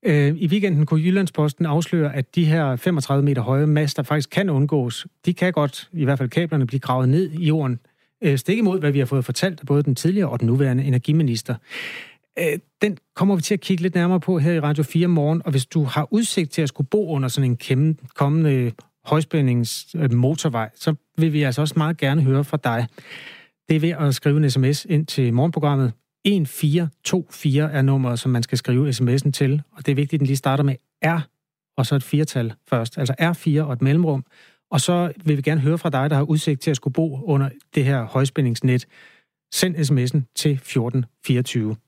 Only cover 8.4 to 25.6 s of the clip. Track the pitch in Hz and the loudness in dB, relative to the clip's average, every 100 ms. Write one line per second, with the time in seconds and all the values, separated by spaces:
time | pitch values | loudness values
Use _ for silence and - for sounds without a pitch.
8.4 | - 214 214 185 147 139 127 135 123 123 | 0 0 2 2 0 0 0 0 -2 -2
9.4 | 190 160 135 143 147 127 160 196 165 117 | -2 -4 0 0 2 0 0 0 0 0
10.4 | 117 127 139 127 135 123 - 156 147 113 | 0 2 2 0 2 0 2 2 2 -2
11.4 | - 117 _ - - - - _ _ - | -4 -8 _ -14 -12 -14 -18 _ _ -4
12.4 | 165 151 - _ 208 170 _ - 190 196 | -2 -2 -8 _ -4 -4 _ -2 0 0
13.4 | - 202 - 185 180 175 175 185 156 180 | 0 -4 -2 -2 0 0 0 0 0 0
14.4 | 147 170 147 147 147 165 175 170 147 165 | 0 0 0 -2 0 0 2 2 2 0
15.4 | 160 135 127 170 143 151 151 208 233 - | 0 -2 -2 -2 -2 -2 -2 0 0 -2
16.4 | 160 - 147 - 139 214 185 147 131 131 | -4 -2 -4 -2 -2 -2 0 -2 -2 0
17.4 | 131 120 - 131 156 156 131 - 143 156 | 0 -2 -2 0 2 0 -8 -2 0 2
18.4 | 156 135 120 107 - _ - 151 156 160 | 2 2 -2 -6 -18 _ -2 -2 0 0
19.4 | 135 120 113 - - 170 147 120 127 156 | 2 0 -2 -6 -10 -2 0 2 2 0
20.4 | 165 117 110 _ - 151 _ - 160 151 | -2 -2 -6 _ -4 -4 _ -2 0 2
21.4 | 143 123 151 165 156 170 139 147 135 135 | 0 0 -2 0 -2 -2 0 2 2 2
22.4 | 143 151 127 117 117 - - - - - | 0 -2 -2 -2 -4 -8 -20 -20 -20 -20
23.4 | - _ _ 156 160 160 147 127 151 147 | -20 _ _ 0 0 0 0 0 0 2
24.4 | 147 127 131 143 - 156 156 - 123 117 | 2 2 0 0 0 -2 0 0 0 2
25.4 | 160 170 | 0 0